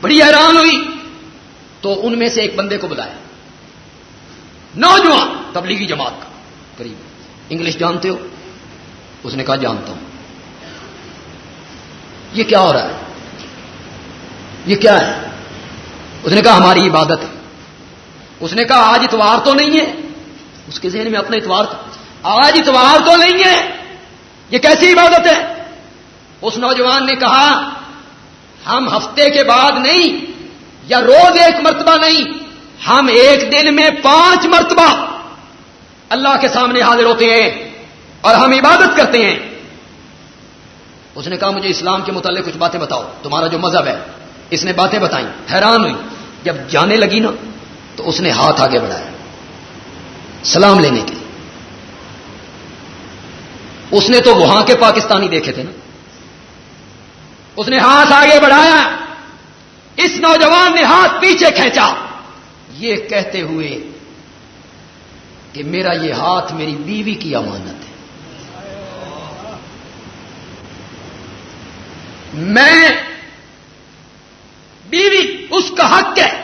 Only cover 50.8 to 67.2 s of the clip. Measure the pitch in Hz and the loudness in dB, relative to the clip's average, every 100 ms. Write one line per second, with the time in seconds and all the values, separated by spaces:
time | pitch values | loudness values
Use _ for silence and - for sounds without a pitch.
50.8 | 151 117 104 - - - - - - - | 2 0 -6 -12 -16 -20 -20 -20 -20 -20
51.8 | - - - - - - - - - - | -20 -20 -20 -20 -20 -20 -20 -20 -20 -20
52.8 | - - - - - - - - - - | -20 -20 -20 -20 -20 -20 -20 -20 -20 -20
53.8 | - 202 - 247 247 233 165 202 214 247 | -2 0 2 4 4 4 4 4 2 4
54.8 | 226 214 208 196 190 160 139 127 170 185 | 4 2 0 -2 0 -4 -4 -8 -12 -14
55.8 | - - - - - - - - - - | -20 -20 -20 -20 -20 -20 -20 -20 -20 -20
56.8 | - - - - - - - - 208 262 | -20 -20 -20 -20 -20 -20 -18 -8 -4 2
57.8 | 247 285 294 285 294 294 285 277 320 311 | 4 4 6 6 6 6 6 6 6 4
58.8 | 240 - - - - - - - - - | 2 -6 -12 -18 -20 -20 -20 -20 -20 -20
59.8 | - - 339 349 330 320 311 339 359 339 | -18 -4 -4 0 0 2 4 4 2 2
60.8 | 285 339 370 - 359 339 330 - 262 - | 2 4 4 2 0 2 2 2 -2 0
61.8 | 208 - - - - - - - - 139 | -2 -2 -10 -16 -20 -20 -20 -20 -20 -12
62.8 | 226 208 214 208 185 185 156 160 151 135 | -8 -6 -4 -6 -6 -8 -8 -8 -8 -10
63.8 | - - - - - - - - - - | -14 -20 -20 -20 -20 -20 -20 -20 -20 -20
64.8 | - - - - - - - 143 147 175 | -20 -20 -20 -20 -20 -20 -20 -14 -8 -6
65.8 | 185 170 160 123 156 180 - 165 156 147 | -4 -4 -4 -4 -2 -2 -4 -10 -10 -10
66.8 | 151 214 214 208 | -8 -8 -8 -8